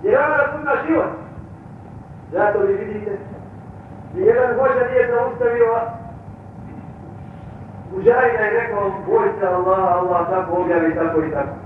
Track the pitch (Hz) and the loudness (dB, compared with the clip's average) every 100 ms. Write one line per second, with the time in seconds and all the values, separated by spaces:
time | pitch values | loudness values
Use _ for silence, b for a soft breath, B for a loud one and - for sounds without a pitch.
0 | 403 508 302 302 269 - - - 311 320 | 4 4 4 2 2 0 -2 -2 2 0
1 | - - - - - - - - - - | 0 -4 -14 -16 -16 -18 -18 -18 -18 -18
2 | - - - 170 208 202 196 196 220 214 | -18 -18 -8 0 2 2 2 0 -2 -6
3 | 208 196 - - - - - - - - | -6 -8 -10 -16 -16 -18 -18 -18 -18 -18
4 | - 359 415 480 494 480 523 508 494 508 | -12 2 4 6 4 2 2 2 2 2
5 | 480 480 508 - 480 466 453 - 453 - | 4 2 0 0 0 4 4 4 -2 -8
6 | - - - - - - - - - - | -14 -16 -16 -18 -18 -16 -16 -14 -16 -16
7 | - - - - - - - - - 381 | -16 -16 -16 -16 -16 -16 -16 -16 -10 2
8 | - 262 247 226 208 - - 202 196 185 | 4 6 4 2 2 0 0 -2 -2 -4
9 | - 453 202 202 196 180 180 190 180 175 | 0 2 2 0 0 2 2 2 4 2
10 | 180 175 175 190 175 175 170 170 160 160 | 2 0 2 0 0 0 2 2 2 0
11 | 165 160 156 - - - | 0 0 0 -2 -4 -8